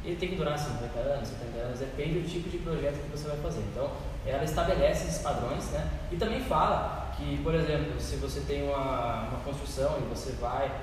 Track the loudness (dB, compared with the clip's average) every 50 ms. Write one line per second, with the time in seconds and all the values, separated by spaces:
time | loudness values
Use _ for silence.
0 | -4 -4 -2 -2 -2 -2 0 0 0 0 0 0 -2 -2 -2 -4 -4 -4 -2 -2
1 | 0 0 0 0 0 -4 -6 -6 -6 -6 -4 -4 -4 -4 -2 -4 -4 -4 -2 -2
2 | -2 0 0 0 0 0 -2 -2 -4 -2 -4 -4 -2 0 0 2 2 0 0 0
3 | -4 -4 -6 -4 -4 -4 -4 -2 -2 -2 -2 -2 -2 -4 -2 -2 -2 -2 -2 -4
4 | -4 -4 -4 -4 -2 0 0 2 2 2 2 2 4 4 4 6 6 6 6 4
5 | 0 0 -2 0 0 0 0 0 0 0 -2 -2 -2 -2 -2 0 0 0 -2 -2
6 | -2 -2 0 0 0 2 0 0 0 4 4 6 6 6 4 2 2 0 -2 -4
7 | -4 -4 -4 -2 -2 0 0 0 2 2 4 4 4 4 4 2 2 0 0 -2
8 | -2 -2 -2 -2 -2 -2 -2 -2 -2 0 0 0 2 0 0 2 2 0 0 0
9 | 0 0 0 0 -2 -2 -4 -4 -2 -4 -4 -4 -4 -4 0 2 2 2 2 2
10 | 0 -2 -2 -4 -4 -4 -4 -2 0 0 2 2 0 0 0 -4